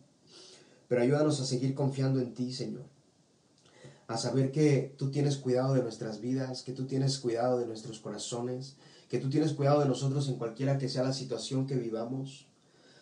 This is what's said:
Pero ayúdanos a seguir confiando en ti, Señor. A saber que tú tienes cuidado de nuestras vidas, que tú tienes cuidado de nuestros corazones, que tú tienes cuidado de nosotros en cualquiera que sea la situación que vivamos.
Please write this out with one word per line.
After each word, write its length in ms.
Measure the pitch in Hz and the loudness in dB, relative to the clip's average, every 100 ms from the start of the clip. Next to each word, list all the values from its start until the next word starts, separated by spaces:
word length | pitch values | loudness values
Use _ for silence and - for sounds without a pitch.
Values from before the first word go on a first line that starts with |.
| - _ _ - - - - - - | -20 _ _ -20 -20 -20 -20 -20 -2
Pero 140 | 123 | 2
ayúdanos 380 | 123 147 151 139 | 4 4 4 2
a 60 | 131 | 0
seguir 280 | 120 135 | 0 0
confiando 460 | 135 135 135 135 135 | 0 0 0 0 0
en 140 | 120 | -2
ti, 200 | 123 123 | -4 -6
Señor. 320 | 127 110 104 - - _ _ _ _ _ _ _ - - - - | -4 -6 -8 -12 -20 _ _ _ _ _ _ _ -20 -20 -18 -8
A 100 | 117 | -4
saber 340 | 123 127 135 | 0 2 2
que 420 | 151 151 135 - - | 4 6 6 2 -4
tú 140 | 139 | -4
tienes 260 | 147 139 135 | 0 2 0
cuidado 360 | 127 123 131 | 0 2 4
de 100 | 131 | 2
nuestras 380 | 117 - 110 107 | 0 -4 -8 -6
vidas, 420 | 123 131 131 123 | -2 -2 -2 -6
que 100 | - | -8
tú 120 | 131 131 | -6 -4
tienes 320 | 135 135 - | 0 0 0
cuidado 420 | 120 113 123 123 | 0 0 2 2
de 60 | 117 | 0
nuestros 340 | 110 110 107 | -6 -10 -12
corazones, 760 | 110 104 - 120 123 127 135 - - - - | -10 -8 -6 -4 -4 -6 -8 -16 -20 -20 -6
que 100 | 123 | -4
tú 100 | 135 | 0
tienes 240 | 151 156 | 2 2
cuidado 260 | 139 139 147 | 2 4 6
de 80 | 135 | 4
nosotros 400 | - 135 139 135 | 2 0 0 0
en 80 | 120 | -2
cualquiera 420 | 117 - 135 135 | -4 -2 0 2
que 120 | 139 | 0
sea 140 | 131 | 0
la 100 | 131 | 0
situación 540 | 131 - 113 - 135 135 | -2 -4 -6 -2 -2 0
que 80 | 127 | -2
vivamos. 720 | 113 110 117 135 139 - - _ _ _ - - | -2 -4 -4 -6 -8 -12 -20 _ _ _ -20 -20